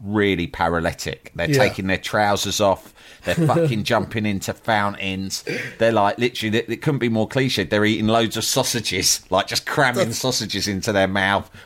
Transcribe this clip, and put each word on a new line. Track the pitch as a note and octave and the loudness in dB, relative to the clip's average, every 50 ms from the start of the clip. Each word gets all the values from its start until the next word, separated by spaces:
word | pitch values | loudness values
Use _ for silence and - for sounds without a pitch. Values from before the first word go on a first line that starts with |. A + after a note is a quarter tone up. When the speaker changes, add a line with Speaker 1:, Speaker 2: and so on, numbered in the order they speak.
| G2+ | -8
Speaker 1:
really | G2 G#2 G#2+ G2+ G2+ F#2+ E2+ F2 | -2 0 2 2 2 2 0 -2
paralytic. | - - - F2 E2 E2+ E2+ E2 E2+ - - - D#2 - - - - - | -4 -2 -2 0 0 2 0 0 -2 -4 -4 -8 -10 -10 -10 -14 -12 -6
They're | - E2+ - | -4 -2 0
Speaker 2:
Yeah. | C#3+ C3+ | 2 2
Speaker 1:
taking | A2 F#2+ - - F#2+ F#2+ | 2 2 0 -2 -2 -2
their | F#2 E2+ | -2 -2
trousers | - - - G#2+ G#2+ G2+ G2+ F#2+ - G2+ F#2 - | -4 -2 0 2 2 2 2 0 -2 -4 -2 2
off. | G#2 G2 F#2 - - - - - - - - - - | 2 2 2 0 -4 -12 -20 -20 -20 -20 -20 -10 -6
They're | F3+ - | -4 -2
Speaker 2:
<laughs> | E3+ E3 D3 | 0 2 2
Speaker 1:
fucking | - E3+ E3 D3 A#2+ G#2 G2+ | 2 2 2 0 0 -2 -2
jumping | - A#2+ G#2+ F#2+ - - A2 G#2+ G#2+ | 0 0 0 0 -2 -4 -4 -2 -2
into | G2+ F#2+ - - G2 | -2 -2 -4 -6 -8
fountains. | - - - A2 G#2 G2+ G2+ G2+ - G2 F#2+ F#2+ F#2+ F#2+ F#2+ - - - - F#3 - C3+ B2+ - - | -6 -2 0 0 2 2 0 -2 -4 -6 -6 -4 -4 -6 -6 -8 -8 -8 -8 -8 -6 -8 -10 -2 0
They're, | A2+ A#2 | 2 2
like, | A#2 G#2+ G2+ G#2 G#2 - | 4 4 4 2 2 0
literally, | A#2+ A#2+ - - A2 A2 | -2 -2 -2 -4 -2 -2
they, | G#2 A#2 | 0 -2
they | A2+ - A#2 G#2+ | -2 -2 -6 -4
couldn't | - D#3 C#3+ B2+ | -2 -2 0 0
be | B2+ A#2+ | 0 0
more | A2+ A2 G#2+ G2+ | 0 0 0 0
cliched. | - C3 C3+ B2+ - G#2+ F#2 - | 0 0 0 2 0 -2 0 0
They're | G#2+ G#2 G#2 | 2 2 4
eating | G#2+ A2+ E2+ G#2+ | 2 2 2 2
loads | G#2+ A2 A#2 A#2 A2 - A2+ | 2 2 2 2 0 0 -4
of | G#2+ | -4
sausages, | - - C3+ A#2+ - - A#2 G2+ - F2+ F#2 E2 - - - - - | 0 0 0 0 0 -2 -4 -4 -2 -2 0 0 0 0 0 -2 0
like, | F2+ G2 G2+ - | 0 0 2 0
just | G#2+ - - | -2 -4 -4
cramming | - - D3+ C#3 B2+ B2 A#2+ A2 A2 | -2 0 2 2 2 2 2 0 0
Speaker 2:
That's | A2+ - | -2 -2
Speaker 1:
sausages | - B2+ A#2 - A2 F#2 - G2 E2 G2 | -2 -2 -2 -2 -4 -4 -4 -4 -2 -2
into | G2+ F#2 - A#2 G#2 | -2 -2 -2 0 2
their | G2 F#2+ F#2+ | 2 2 2
mouth, | G2 G2+ F#2+ G2 G2+ G2 - - - - - | 2 2 2 2 2 0 -2 -4 -12 -20 -20